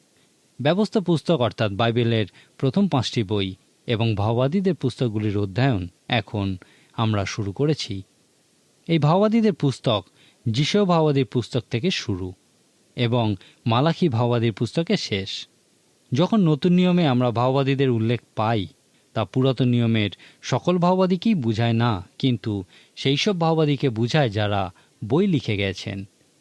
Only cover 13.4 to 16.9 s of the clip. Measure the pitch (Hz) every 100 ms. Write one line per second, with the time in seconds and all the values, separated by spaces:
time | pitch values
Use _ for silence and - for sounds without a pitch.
13.4 | - _ 120 113 156 160 175 113 120 120
14.4 | 117 104 117 - 170 190 - 98 95 -
15.4 | - _ _ _ _ _ _ 123 180 226
16.4 | 170 151 185 175 180